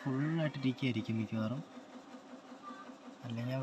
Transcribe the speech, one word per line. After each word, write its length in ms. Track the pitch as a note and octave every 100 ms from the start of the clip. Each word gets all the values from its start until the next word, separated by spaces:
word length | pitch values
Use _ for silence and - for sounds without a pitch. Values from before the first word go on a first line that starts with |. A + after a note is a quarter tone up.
ഫുള്ളായിട്ട് 560 | C#3 C3 D3+ E3 D#3 C#3+
ഇരിക്കുകയായിരിക്കും 540 | C3 B2 C3 A2 G#2 A2+
മിക്കവാറും, 400 | G#2+ A2+ A2 C3 - - - - - - - C4 - - - - - - - -
അല്ലെങ്കിൽ 300 | A#2+ A#2 A#2+
ഞാൻ 80 | C3